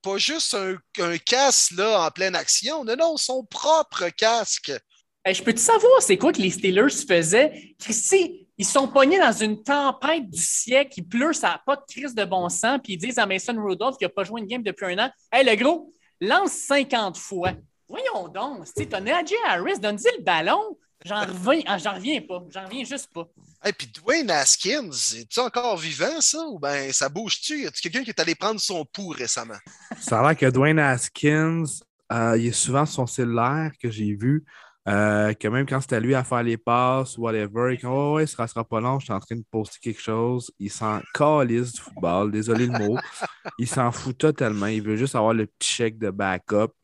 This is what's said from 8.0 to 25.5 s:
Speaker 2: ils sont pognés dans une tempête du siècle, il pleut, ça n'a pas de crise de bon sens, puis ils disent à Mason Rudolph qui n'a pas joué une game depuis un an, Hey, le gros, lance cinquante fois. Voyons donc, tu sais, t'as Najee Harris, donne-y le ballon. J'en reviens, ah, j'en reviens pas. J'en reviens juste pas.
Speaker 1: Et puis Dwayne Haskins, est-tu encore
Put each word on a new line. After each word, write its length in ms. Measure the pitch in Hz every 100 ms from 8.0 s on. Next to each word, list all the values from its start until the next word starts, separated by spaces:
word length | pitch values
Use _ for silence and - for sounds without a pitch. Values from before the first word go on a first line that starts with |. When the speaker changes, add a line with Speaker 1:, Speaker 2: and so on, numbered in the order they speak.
| - 381 339 - - -
Speaker 2:
ils 80 | 190
sont 220 | 285 269
pognés 320 | 277 269 381
dans 120 | 277
une 280 | 214 214 214
tempête 680 | 214 285 269 262 277 330 214
du 120 | 165
siècle, 520 | - - - 262 285 -
il 100 | 175
pleut, 260 | 233 302
ça 160 | 311 196
n'a 120 | 160 -
pas 100 | 277
de 60 | -
crise 240 | - 277 226
de 80 |
bon 240 | 185 185 175
sens, 300 | - 226 269
puis 100 | 240
ils 40 | 180
disent 200 | 208 240
à 80 | 202
Mason 300 | 190 - 226
Rudolph 400 | 208 180 233 262
qui 80 | 185
n'a 40 |
pas 140 | -
joué 180 | 185 233
une 60 | 202
game 160 | 247
depuis 220 | 208 - 190
un 140 | 180 254
an, 60 | _ _
Hey, 120 | 247
le 120 | 262 214
gros, 360 | 262 339 - _ _ _
lance 300 | 190 330 381
cinquante 640 | - - 277 269 240 202 165
fois. 340 | - 190 180 180 _ _ _
Voyons 400 | 269 523 415 170
donc, 360 | 185 262 240 160
tu 60 | -
sais, 80 | -
t'as 120 | 196
Najee 360 | 202 339 339 427 392
Harris, 320 | 180 196 381
donne-y 380 | 208 208 370 453
le 60 |
ballon. 540 | 185 165 170 330 427 330 _ _
J'en 180 | 170 208
reviens, 400 | 196 180 190 311 185
ah, 100 | 196
j'en 160 | 208
reviens 280 | 190 214 285
pas. 200 | - 180 175
J'en 160 | 190 190
reviens 180 | 247
juste 280 | 233 277 -
pas. 140 | 165 165 _ - _
Speaker 1:
Et 100 | 202
puis 140 | - 123
Dwayne 440 | 107 180 320 240
Haskins, 580 | 156 131 - 185 202 180 127 - 113
est-tu 240 | 117 -
encore 380 | 247